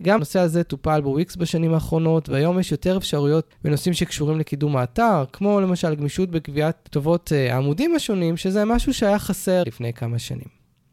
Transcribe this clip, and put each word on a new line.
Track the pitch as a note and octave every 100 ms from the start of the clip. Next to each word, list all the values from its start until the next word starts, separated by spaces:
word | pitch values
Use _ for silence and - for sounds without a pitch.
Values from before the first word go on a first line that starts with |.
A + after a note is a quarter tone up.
גם | E3+ G#3+
הנושא | D3 G3
הזה | F3+ E3
טופל | E3+ D3 D#3+ D#3
בוויקס | C#3 C3+ E3+ F3+
בשנים | E3+ E3 E3
האחרונות, | D#3+ - D#3+ D#3+ D#3+ D#3
והיום | C#3 D#3 F3+
יש | F3+
יותר | D3 F3+ F#3+
אפשרויות | - D3 C#3+ D#3 - _
בנושאים | - D3 F3+
שקשורים | F3 E3+ - D3 D#3
לקידום | D#3 C#3+ D3 C#3
האתר, | B2 - A#3 F3+ C3
כמו | - G3+ G3+
למשל | F#3+ F3+ E3+ D3+
גמישות | D3 - F#3
בקביעת | E3 D3 C#3+ D3+ D#3+ _
כתובות, | D#3 C#3+ F3 -
אה, | D3+ B2+
העמודים | B2 C#3 D#3 D#4 E4
השונים, | - G3 E3+ E3+
שזה | F#3+ G3 G#3
משהו | A#3+ C4
שהיה | B3+ G#3 G3+
חסר | - G3 - F#3 D#3+
לפני | - A#2
כמה | A#2 A#2 A#2
שנים. | - B2+ C3 - _ _ _